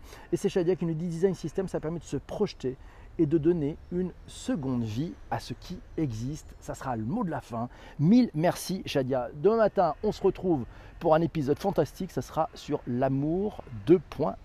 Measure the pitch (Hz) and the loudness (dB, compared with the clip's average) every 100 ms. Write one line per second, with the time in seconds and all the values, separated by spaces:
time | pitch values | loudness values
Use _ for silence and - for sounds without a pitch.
0 | - - - 160 196 196 165 185 170 160 | -2 -18 -4 -2 0 0 2 0 0 -2
1 | 175 165 196 170 165 - 190 165 151 170 | -4 0 0 0 -6 -4 -4 -4 -4 -6
2 | - 139 - - 202 - 127 135 - - | -6 -8 -6 -2 -2 -2 -6 -6 -12 -18
3 | - - 160 165 147 175 143 160 - 175 | -6 0 2 4 4 2 0 -4 -6 -4
4 | 180 - - - - 247 131 123 113 107 | -4 -6 -16 -10 -4 -2 -2 -2 -2 -2
5 | 165 - - 117 - 127 - 180 - - | -4 -6 -8 -8 -6 -12 -12 -14 -10 -4
6 | 156 110 123 151 - - - 139 135 117 | -4 -2 -6 -6 -12 -16 -12 -8 -4 -4
7 | 110 208 196 147 - 117 123 - - - | -2 -2 -2 -4 -6 -6 -6 -10 -12 2
8 | 147 240 233 151 170 - - 185 - 143 | 6 6 6 2 2 0 -4 -6 -2 0
9 | 131 131 120 147 165 226 208 - 170 - | 0 0 -2 2 4 6 4 4 2 2
10 | 214 - 190 - 185 156 110 - - - | -2 2 2 2 2 2 0 -10 -18 -2
11 | 160 156 165 160 131 143 196 180 147 - | 4 4 4 0 0 0 2 2 0 -2
12 | 185 - - - 160 - - 143 - 123 | -8 -6 -4 -2 -4 -6 -6 -4 -2 0
13 | 135 135 147 180 208 - - 113 101 180 | 2 2 0 0 -2 -6 -12 0 6 6
14 | - - 147 - | 6 -4 -2 -4